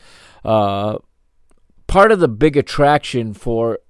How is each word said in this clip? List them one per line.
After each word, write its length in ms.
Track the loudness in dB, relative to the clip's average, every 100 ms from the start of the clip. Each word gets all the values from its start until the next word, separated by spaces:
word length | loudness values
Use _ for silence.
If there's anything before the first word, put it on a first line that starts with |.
| -20 -20 -20 -12
uh, 540 | -2 0 0 -4 -6 -8 -14 _ _ _ _ _ _ _ 0
part 260 | 4 4
of 80 | 4
the 80 | 0
big 300 | 2 0 0
attraction 760 | -2 0 2 2 -2 -6 -6
for 460 | -8 -6 -2 -2 -4